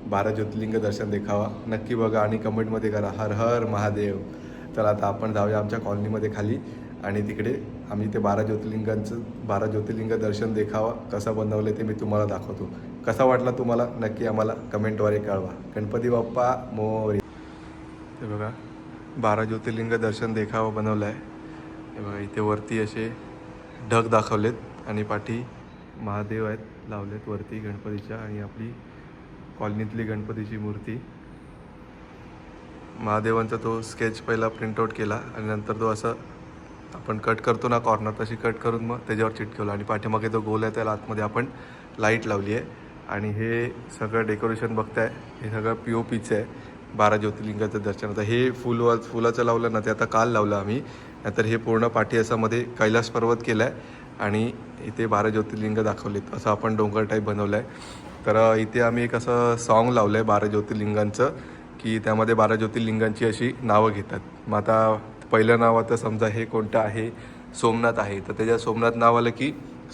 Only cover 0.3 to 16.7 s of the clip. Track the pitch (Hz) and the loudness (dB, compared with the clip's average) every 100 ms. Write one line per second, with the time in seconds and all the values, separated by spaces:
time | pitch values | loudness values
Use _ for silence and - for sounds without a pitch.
0.3 | 107 107 110 110 110 104 104 107 101 104 | 0 -2 -2 0 0 0 0 -2 -2 0
1.3 | 101 110 - 117 110 110 117 113 110 107 | 0 0 -4 -4 -4 -2 2 4 4 2
2.3 | 110 110 110 110 110 107 104 101 95 107 | 2 0 0 0 0 0 0 0 -2 -2
3.3 | 104 117 117 110 104 107 101 101 95 - | 2 2 2 2 2 0 2 0 -2 -6
4.3 | - - - - - 107 104 101 101 107 | -12 -12 -12 -6 2 2 4 0 0 0
5.3 | 107 104 107 104 113 101 101 107 110 107 | 2 2 2 0 -2 -2 -2 0 0 -2
6.3 | 104 104 127 - - - - 98 104 101 | 0 -2 -2 -4 -12 -14 -8 -2 -2 -2
7.3 | 104 110 135 - - - 104 104 113 101 | -2 -2 -2 -6 -12 -6 -2 -2 2 2
8.3 | 101 107 107 110 110 110 107 101 117 - | 2 2 0 -2 -2 0 0 -2 -6 -8
9.3 | - 110 98 107 107 104 110 110 110 107 | -8 -2 0 0 0 -2 -2 -2 0 0
10.3 | 101 113 107 104 110 110 - - 104 107 | 0 0 0 0 0 0 -2 -4 -4 -2
11.3 | 107 107 107 107 107 110 104 104 104 101 | 0 0 2 2 0 -2 -2 0 2 2
12.3 | 92 - - 92 - - - - - 131 | 0 -6 -8 -8 -10 -12 -4 0 4 6
13.3 | 123 123 123 117 117 120 107 110 107 113 | 6 4 0 2 2 2 0 -4 0 0
14.3 | 107 110 113 - 104 107 107 104 104 104 | 2 2 -2 -4 -2 0 2 2 2 0
15.3 | 98 92 - - 107 104 117 120 117 113 | -2 -2 -8 -8 -6 -2 0 2 2 2
16.3 | 123 123 127 - | 2 2 2 -4